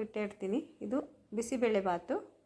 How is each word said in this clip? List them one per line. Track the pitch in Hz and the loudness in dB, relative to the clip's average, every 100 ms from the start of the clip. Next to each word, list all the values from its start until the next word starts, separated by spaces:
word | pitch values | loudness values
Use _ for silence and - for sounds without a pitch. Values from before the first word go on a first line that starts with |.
ಇಟ್ಟೇ | 220 214 208 | 0 -2 -4
ಇಡ್ತೀನಿ. | - 190 240 - - | -4 -2 -2 -2 -8
ಇದು | 208 262 - - _ 208 | -4 -2 -4 -10 _ -6
ಬಿಸಿಬೇಳೆ | 233 262 233 214 190 | -2 2 4 4 2
ಬಾತು, | 170 - 359 - - | 0 0 -4 -4 -14